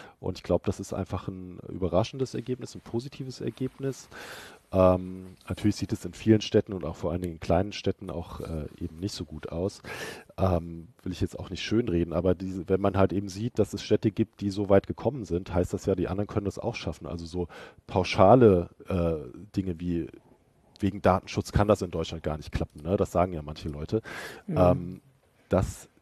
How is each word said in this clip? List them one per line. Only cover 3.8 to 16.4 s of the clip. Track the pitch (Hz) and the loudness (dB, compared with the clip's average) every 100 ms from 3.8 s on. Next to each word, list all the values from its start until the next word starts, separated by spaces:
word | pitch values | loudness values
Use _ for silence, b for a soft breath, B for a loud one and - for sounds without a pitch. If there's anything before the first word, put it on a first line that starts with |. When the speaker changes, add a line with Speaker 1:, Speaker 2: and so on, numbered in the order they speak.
| 135 127 - B B B B B _ | -8 -8 -14 B B B B B _
Speaker 1:
Ähm, | 95 92 92 92 92 92 92 - | 6 6 6 0 -12 -16 -14 -10
natürlich | 98 104 - | 0 0 0
sieht | 98 | -2
es | 110 90 | -6 -6
in | |
vielen | - 110 110 | 0 4 4
Städten | - 107 - | 6 2 2
und | 95 78 | -4 -6
auch | 87 | -4
vor | 87 | -4
allen | 87 | -4
Dingen | 90 | -4
in | 82 | -4
kleinen | - 87 104 | 2 2 2
Städten | - - - 92 | -4 -4 -4 -6
auch, | 85 85 - | -8 -10 -10
äh, | - 80 73 - | -8 -8 -8 -8
eben | 85 80 | -10 -6
nicht | 98 | -8
so | - 87 | -6 -10
gut | 76 - | -10 -8
aus. | 82 98 - B B B B B - | -4 -4 -4 B B B B B 0
Ähm, | 95 87 85 82 82 _ | 2 2 -2 -12 -16 _
will | 95 | -8
ich | 90 | -4
jetzt | 92 - | -4 -6
auch | - | -10
nicht | 90 | -8
schönreden, | - 110 120 85 85 | -2 0 2 0 0
aber | 82 92 | 0 2
diese, | 87 95 95 85 | 0 -2 -6 -2
wenn | 95 | 0
man | 101 95 | 2 4
halt | 95 | 2
eben | 98 98 | 2 -4
sieht, | 92 120 - | -6 -4 0
dass | 101 | -2
es | 101 | -2
Städte | - 107 110 | 0 2 2
gibt, | 101 110 - | 0 -2 -2
die | 101 | -4
so | 98 98 | -2 4
weit | 101 - | 4 4
gekommen | - 117 139 95 | -2 -4 -4 -2
sind, | 85 95 | -4 -2
heißt | 87 90 | 0 0
das | 98 | -2
ja, | - | 0
die | 90 90 | 0 0
anderen | 92 104 | -2 -4
können | 107 | -4